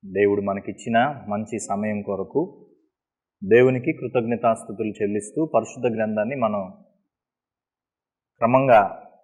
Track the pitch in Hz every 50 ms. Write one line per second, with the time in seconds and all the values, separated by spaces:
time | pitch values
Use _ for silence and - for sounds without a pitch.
0 | - 98 92 95 104 101 101 101 98 101 98 98 95 - 101 - - - 113 113
1 | 120 143 147 131 101 104 104 104 110 107 - 110 - - 101 101 107 107 107 104
2 | 101 104 101 95 95 95 - 131 165 190 - - - _ _ _ _ _ _ _
3 | _ _ _ _ _ _ _ _ - 95 107 120 127 131 127 127 123 160 156 131
4 | - 123 - 127 117 113 120 110 117 117 113 113 - - 107 98 110 107 101 -
5 | 107 101 104 104 101 - - - 160 151 - 117 110 104 - - 123 127 117 107
6 | 110 107 107 107 104 113 139 139 120 110 104 101 98 92 95 - - _ _ _
7 | _ _ _ _ _ _ _ _ _ _ _ _ _ _ _ _ _ _ _ _
8 | _ _ _ _ _ _ _ _ - 113 123 131 135 131 120 110 101 92 - -
9 | - - _ _